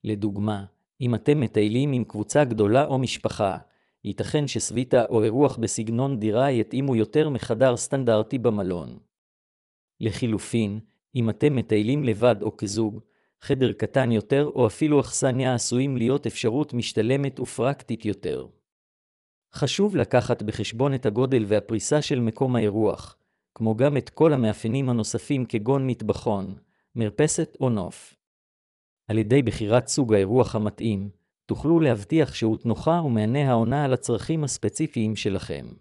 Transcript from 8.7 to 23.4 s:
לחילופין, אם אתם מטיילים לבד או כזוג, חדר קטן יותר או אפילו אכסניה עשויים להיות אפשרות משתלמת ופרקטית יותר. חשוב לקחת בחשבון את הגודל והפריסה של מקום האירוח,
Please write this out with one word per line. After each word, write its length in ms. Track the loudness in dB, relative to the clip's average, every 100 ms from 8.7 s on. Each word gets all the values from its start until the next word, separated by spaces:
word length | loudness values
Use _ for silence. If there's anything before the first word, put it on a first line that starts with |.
| -4 -8 -16 _ _ _ _ _ _ _ _ _ _
לחילופין, 800 | -6 -4 -4 -4 -2 -2 -2 -6 -14 _ _ -2
אם 140 | -2
אתם 260 | 2 2 2
מטיילים 480 | 0 0 2 0
לבד 320 | 0 2 2 2
או 160 | -4 -6
כזוג, 420 | -6 -2 -4 -4 _ _ _ _
חדר 320 | -4 0 0
קטן 380 | 0 -2 0 2
יותר 380 | 0 2 0 0 2
או 120 | 0
אפילו 320 | 2 2 2
אכסניה 560 | 2 -2 0 0 0 0
עשויים 420 | 0 0 0 0
להיות 300 | 0 0 -2
אפשרות 460 | -2 -2 0 -2
משתלמת 640 | -4 -2 -2 0 0 -2 -6
ופרקטית 680 | -10 -2 -2 -2 -8 -6 -4
יותר. 420 | -4 -6 -6 -10 _ _ _ _ _ _ _ _ _ _
חשוב 420 | -4 -2 0 0 2
לקחת 480 | 2 2 2 -2
בחשבון 500 | -2 -6 -8 -2 -2
את 120 | 0 -2
הגודל 400 | 0 2 2 2
והפריסה 540 | 0 0 -6 0 0
של 180 | 0 0
מקום 360 | -2 0 0 2
האירוח, 640 | 0 2 0 0 -12 _ _ _